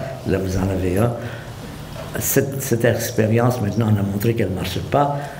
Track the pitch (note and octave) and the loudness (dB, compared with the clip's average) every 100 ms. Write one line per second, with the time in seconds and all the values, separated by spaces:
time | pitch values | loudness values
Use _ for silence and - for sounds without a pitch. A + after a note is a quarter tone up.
0 | - - - F#2 F#2 F#2 F#2+ F#2 F2+ F#2 | -6 -6 0 0 0 0 0 0 2 2
1 | A#2+ A#2 - - - - - - - - | 2 0 -6 -10 -12 -12 -12 -12 -12 -12
2 | - - - C#3+ - - - A#2 A#2+ A2 | -8 -6 0 2 0 -2 -2 2 4 2
3 | - - A2 A2+ B2 - G2+ A2+ A2 G#2 | 0 0 2 4 4 2 0 0 2 2
4 | G2 G2+ A#2 A2+ F#2+ F2+ - - - C#3 | 2 0 0 2 0 -2 -4 -4 2 2
5 | D3 C#3+ - | 2 0 -6